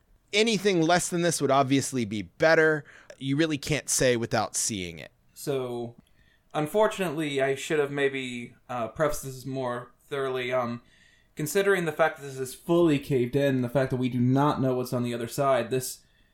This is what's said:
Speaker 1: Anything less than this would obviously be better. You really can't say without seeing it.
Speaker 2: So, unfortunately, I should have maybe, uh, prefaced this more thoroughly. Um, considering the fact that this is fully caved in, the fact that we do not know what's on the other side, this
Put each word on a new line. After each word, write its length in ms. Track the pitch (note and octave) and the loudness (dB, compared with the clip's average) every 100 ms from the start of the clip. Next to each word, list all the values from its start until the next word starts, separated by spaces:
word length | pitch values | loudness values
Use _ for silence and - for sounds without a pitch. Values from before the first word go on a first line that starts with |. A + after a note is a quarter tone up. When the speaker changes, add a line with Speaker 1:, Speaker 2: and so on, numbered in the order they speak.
| _ _ _ | _ _ _
Speaker 1:
Anything 500 | G3+ A3+ G#3 G3+ F3+ | 2 2 2 2 2
less 260 | D#3+ F3 - | 4 2 2
than 140 | F3+ | 0
this 180 | E3+ - | 0 0
would 80 | C#3 | 2
obviously 540 | C3+ B2+ C#3 C3+ C3 | 2 4 2 0 -4
be 180 | G#2+ G#2+ | -4 -6
better. 600 | F2 _ D#3+ D#3+ D#3 D#3 - - - - | -8 _ 4 6 4 2 -4 -20 -20 -10
You 160 | C3+ C#3 | -4 0
really 220 | D#3+ C#3+ | 0 -2
can't 300 | - C#3 - | -2 -4 -2
say 280 | - C3+ A#2+ | 2 2 2
without 380 | A2+ A2+ G#2 | 0 -2 -2
seeing 460 | - - G#2 F2 E2 | -2 -4 -4 -8 -10
it. 100 | - _ _ | -16 _ _
Speaker 2:
So, 640 | - - C3+ B2+ A#2+ A#2 - _ _ _ _ _ | -12 -6 -4 -4 -6 -8 -12 _ _ _ _ _
unfortunately, 920 | D3+ D3+ G#3+ G#3+ G#3 F3 D3 D3+ C#3 | -6 -2 2 2 0 -4 -4 -4 0
I 120 | C3+ | 0
should 240 | C#3 - D#3 | -2 -2 -2
have 120 | C#3 | 0
maybe, 640 | C#3+ C#3 C3+ B2+ A#2+ A#2+ - - | 0 -2 -2 -8 -8 -12 -16 -10
uh, 200 | B2 A2 | -8 -6
prefaced 360 | - A#2+ - | -2 -2 -2
this 220 | C3+ C3 C3 | -8 -12 -10
more 460 | C3+ B2+ A#2+ B2+ _ _ | -6 -6 -6 -10 _ _
thoroughly. 440 | C#3+ C3+ B2+ B2 | -6 -4 -4 -2
Um, 300 | B2+ A#2+ A#2+ - _ _ _ _ - | -2 -2 -6 -12 _ _ _ _ -8
considering 480 | D3+ G3+ G3 F#3 | -2 2 4 2
the 80 | E3 | 0
fact 260 | D3+ D#3 - | 2 0 0
that 60 | C#3 | -10
this 120 | C3 | -8
is 160 | C3 | -8
fully 440 | - - E3+ E3+ C#3 | -8 2 4 6 4
caved 380 | - C3+ A#2+ C#3 | 2 0 2 2
in, 260 | C#3 C3 | 2 2
the 60 | A#2+ | 0
fact 220 | C#3+ C3 | 0 0
that 60 | B2+ | 0
we 120 | B2+ | -2
do 120 | B2+ | 2
not 400 | B2+ C3+ D3 - | 4 4 4 2
know 140 | C3 | 0
what's 180 | B2+ B2 | 0 -2
on 100 | B2 | -4
the 120 | B2 | -4
other 140 | A#2 B2 | -4 -6
side, 420 | - C#3 B2+ G#2+ | -2 2 2 0
this 280 | C3 - - _ _ _ | -2 -4 -10 _ _ _